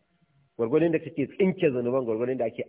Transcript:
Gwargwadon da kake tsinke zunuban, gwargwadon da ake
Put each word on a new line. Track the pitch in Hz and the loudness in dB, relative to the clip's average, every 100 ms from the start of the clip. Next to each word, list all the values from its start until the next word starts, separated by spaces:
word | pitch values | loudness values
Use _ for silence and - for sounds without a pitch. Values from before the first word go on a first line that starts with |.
| _ _ _ _ _ - | _ _ _ _ _ -6
Gwargwadon | 117 156 170 | 0 2 2
da | 160 | 0
kake | 139 - 127 | -2 -4 -4
tsinke | - 185 - 156 | 2 2 4 0
zunuban, | 123 120 135 117 | 2 0 0 0
gwargwadon | 110 123 131 | 0 -2 -2
da | 113 | -2
ake | 123 | -4